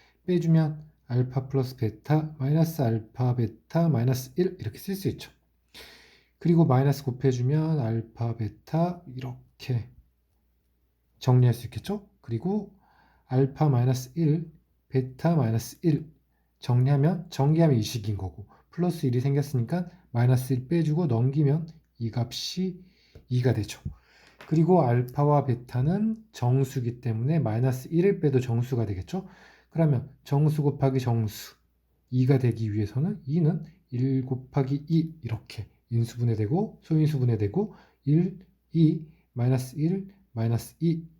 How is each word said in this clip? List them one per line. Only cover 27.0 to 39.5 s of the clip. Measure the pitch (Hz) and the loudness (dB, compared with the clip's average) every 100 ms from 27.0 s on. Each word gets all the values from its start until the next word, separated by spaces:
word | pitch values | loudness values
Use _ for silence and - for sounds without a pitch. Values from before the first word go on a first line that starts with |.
때문에 | 120 110 127 165 | -4 -2 0 0
마이너스 | 117 110 131 127 - | 0 0 0 -2 -2
일을 | 165 196 196 | 2 2 2
빼도 | 147 127 | 2 2
정수가 | 120 117 123 120 104 | 0 -2 -2 -2 -2
되겠죠. | 92 - 190 190 - - _ _ | -4 -6 -8 -10 -20 -20 _ _
그러면 | 156 160 123 - - | 0 2 2 -2 -14
정수 | - 143 151 151 | -2 0 2 2
곱하기 | 143 143 135 131 | 0 2 0 0
정수 | 123 117 107 - - - _ _ _ _ - | 0 0 -2 -6 -18 -20 _ _ _ _ -6
이가 | 127 127 135 | 0 2 4
되기 | 123 107 110 | 2 0 -2
위해서는 | 104 101 127 175 214 127 | -2 -2 -2 -4 -4 -4
이는 | 160 156 180 - - - | 0 0 0 -6 -18 -10
일 | 123 135 135 127 | -2 0 0 -2
곱하기 | 123 - 143 131 143 - | -6 -4 -2 -2 -2 0
이 | 165 160 - | 0 0 -6
이렇게 | 117 113 - - 98 _ - | -8 -8 -10 -14 -14 _ -6
인수분해되고 | 117 117 117 120 107 104 165 220 - | -2 -2 -2 -2 0 0 0 -2 -8
소인수분해되고 | - 160 151 143 123 110 104 175 208 - - _ 139 | -2 2 2 2 0 2 0 0 -4 -8 -20 _ 2
일, | 156 185 - - _ _ | 2 2 -4 -20 _ _
이, | 165 156 - - _ _ | 4 4 4 -6 _ _
마이너스 | 123 123 | -2 2